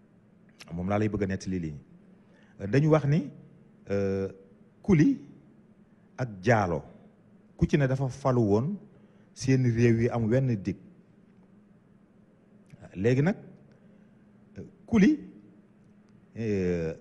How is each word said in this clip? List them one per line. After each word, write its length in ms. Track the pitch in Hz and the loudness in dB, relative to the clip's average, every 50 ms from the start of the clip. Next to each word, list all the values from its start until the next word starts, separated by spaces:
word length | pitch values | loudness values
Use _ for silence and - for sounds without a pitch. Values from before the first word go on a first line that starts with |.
| _ _ _ _ _ _ _ _ _ - _ - - - 82 | _ _ _ _ _ _ _ _ _ -20 _ -20 -16 -12 -10
Moom 140 | 85 90 95 | -8 -4 -2
laa 100 | 101 104 | -2 0
lay 100 | 107 110 | 0 -2
bëgg 140 | 101 98 101 | -2 -2 -2
a 40 | |
nettali 320 | 95 95 92 - 95 95 90 | -4 -4 -6 -6 -6 -6 -6
lii. 160 | 82 78 73 67 - _ - - - - - - _ _ _ _ - - - - 98 98 | -6 -8 -10 -12 -16 _ -20 -20 -20 -20 -20 -20 _ _ _ _ -20 -20 -16 -12 -6 -2
Dañu 160 | 113 139 151 156 | 0 2 4 4
wax 160 | 156 151 143 | 2 2 2
ni, 240 | 139 147 185 285 269 - - - - - - - - - _ - - | 0 0 -2 -2 -4 -10 -18 -20 -20 -20 -20 -20 -20 -20 _ -8 -6
euh, 400 | 98 101 98 98 98 98 95 92 - - - - - _ - _ _ _ | -4 -2 -2 -2 -2 -4 -4 -6 -8 -14 -20 -20 -20 _ -20 _ _ _
Kuli 380 | - - 196 147 151 277 269 - - - - - - - - - _ _ _ _ _ _ _ _ _ _ _ | 0 2 4 4 4 4 2 -2 -6 -16 -20 -20 -20 -20 -20 -20 _ _ _ _ _ _ _ _ _ _ _
ak 120 | - 131 117 104 92 | -10 -10 -10 -10 -2
Diallo, 420 | 90 117 120 107 101 87 82 71 - - - - - - _ _ _ _ - - _ _ _ | 0 2 2 2 2 0 -2 -4 -6 -10 -18 -20 -20 -20 _ _ _ _ -20 -20 _ _ _
ku 80 | - - | -2 0
ci 120 | - - | 0 2
ne 100 | 156 139 | 0 0
dafa 200 | 123 135 127 139 | 0 0 -2 -4
falu 320 | 127 120 - - 135 123 123 | -6 -6 -4 -2 0 2 2
woon, 360 | 113 98 101 107 127 165 208 190 - - - - - - _ - _ _ _ | 2 2 2 2 0 -2 -4 -8 -10 -18 -20 -20 -20 -20 _ -20 _ _ _
seen 300 | - - 127 135 131 127 | -6 0 0 2 2 2
réew 360 | 120 113 113 120 117 113 113 117 | 0 2 4 4 4 4 2 0
yi 60 | 117 | 0
am 200 | 110 120 113 107 | -2 -2 0 0
wenn 260 | 117 131 135 127 117 | 0 0 2 0 -2
dig. 220 | 98 90 - 175 - - - - - _ _ _ _ _ _ _ - - _ _ - _ _ _ _ _ _ _ _ _ _ _ _ _ _ _ _ _ _ - - _ _ - - - - - | -2 -4 -6 -6 -6 -12 -20 -20 -20 _ _ _ _ _ _ _ -20 -20 _ _ -20 _ _ _ _ _ _ _ _ _ _ _ _ _ _ _ _ _ _ -20 -20 _ _ -20 -20 -20 -16 -8
Léegi 260 | 90 98 120 127 127 143 | -2 0 2 2 2 2
nag, 120 | 180 220 - - - - - - - - _ _ - - - - _ _ _ - - - _ _ _ - - - - - - - - 233 | 0 -2 -2 -8 -18 -20 -20 -20 -20 -20 _ _ -20 -20 -20 -20 _ _ _ -20 -20 -20 _ _ _ -18 -18 -18 -18 -20 -20 -6 0 4
Kuli, 240 | 220 180 - 156 - - - - - - - - - _ _ _ _ _ _ _ _ _ _ - _ _ _ - | 6 6 6 4 2 -4 -12 -20 -20 -20 -20 -20 -20 _ _ _ _ _ _ _ _ _ _ -20 _ _ _ -12
eh, 560 | 107 117 110 104 95 92 90 87 85 82 80 76 - | -8 -4 -2 -2 0 0 0 -2 -2 -4 -4 -6 -10